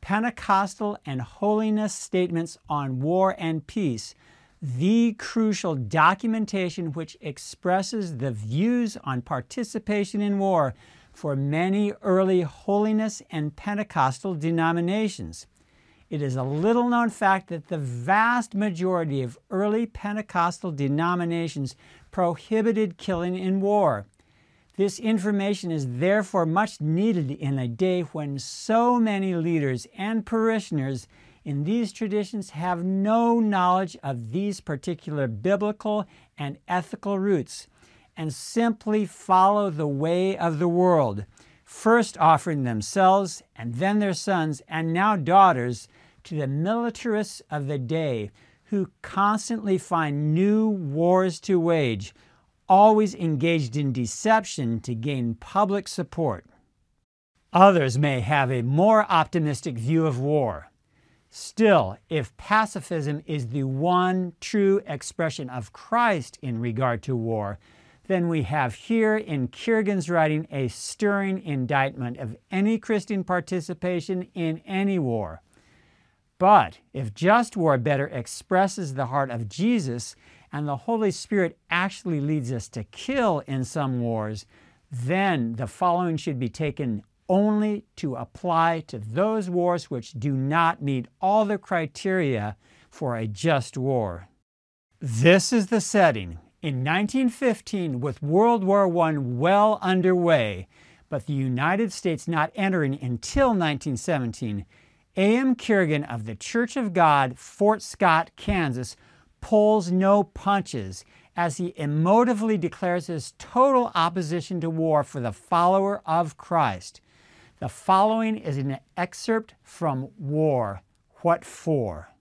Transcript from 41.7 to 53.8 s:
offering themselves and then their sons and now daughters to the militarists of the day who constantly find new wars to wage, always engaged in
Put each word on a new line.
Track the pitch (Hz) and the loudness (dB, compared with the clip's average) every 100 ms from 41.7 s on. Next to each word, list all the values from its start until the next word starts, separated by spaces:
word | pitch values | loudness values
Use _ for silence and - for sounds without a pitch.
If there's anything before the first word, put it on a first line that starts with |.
| - 220 233 226 - | -4 4 4 4 2
offering | 160 156 - 151 127 | 4 4 2 -2 -2
themselves | 113 104 - 185 190 190 - _ - | -2 -4 4 6 6 2 -8 _ -12
and | 117 117 | -8 -2
then | 185 208 | 0 2
their | 202 | 0
sons | 175 - 185 156 143 - | -2 -2 0 0 -4 -6
and | 160 165 | -6 -2
now | 165 202 208 | 0 2 0
daughters | 139 185 196 135 120 120 - _ _ _ | 4 8 8 6 0 -4 -10 _ _ _
to | - 156 | -10 -6
the | 139 | -4
militarists | 139 170 226 233 226 240 214 208 - - | -2 -2 -2 -4 -6 -4 -2 -4 -8 -10
of | 151 139 | -8 -4
the | 147 | -6
day | 123 160 156 120 101 _ _ _ _ | -4 -2 -2 -4 -6 _ _ _ _
who | 202 185 _ | -4 -4 _
constantly | - - 202 214 - 226 214 190 | -10 0 0 0 -4 -6 0 -2
find | - 175 156 143 151 156 | 0 -2 0 0 0 2
new | 196 214 220 | 4 4 2
wars | 202 160 143 170 185 190 160 | 0 -4 0 4 4 2 -2
to | - 185 | 0 2
wage, | 170 165 135 110 101 - _ _ _ _ _ | 4 2 2 -2 -6 -16 _ _ _ _ _
always | 185 214 214 214 208 | 8 8 6 2 0
engaged | 170 151 160 170 131 | -2 0 2 2 0
in | 127 | -2